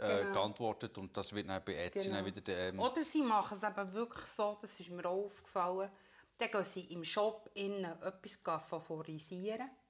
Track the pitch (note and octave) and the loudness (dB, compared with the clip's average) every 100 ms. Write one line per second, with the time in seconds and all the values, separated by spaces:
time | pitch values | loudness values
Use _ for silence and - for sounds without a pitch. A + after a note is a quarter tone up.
0 | G#2+ G2+ G2+ G2 G#2 G#2 A#2 G#2 A2+ - | 2 4 4 2 2 2 0 0 -4 -6
1 | F#2+ - G2 G#2 F#2+ F#2+ - F2 F2 G2+ | -6 0 2 2 0 -2 -2 -2 0 2
2 | G2 G2 F#2+ - - F3+ F#3 F#3+ A#3+ E4 | 2 2 -2 -4 -2 0 0 2 0 2
3 | D4+ D#4 C4 G#3+ F#3 G3+ G#3 G3 G3 G3 | 2 4 4 4 2 0 -2 -2 -4 -2
4 | A#3 - - - G#3 G#3 G#3+ - F3 F3 | -4 -4 -4 0 0 0 -6 -8 -8 -4
5 | F3 F#3 G3+ - - G3+ F3+ F#3 G3 - | 0 0 0 -6 -4 2 2 2 -2 -6
6 | - - - - A3+ G#3+ F#3 - F3+ F3 | -20 -20 -14 -4 0 2 0 -2 -6 -2
7 | E3 - G#3+ G#3+ - - G3 G3+ F3+ E3 | 2 4 4 2 -8 -4 -2 -2 -4 -4
8 | F#3 F#3+ G3+ - - D#3+ - E3 D#3 D#3+ | -6 -6 -8 -6 0 0 0 -6 -4 -6
9 | D#3+ D#3 - F3+ G3 A3 C4 - _ | -6 -6 -6 -4 -4 -4 -6 -12 _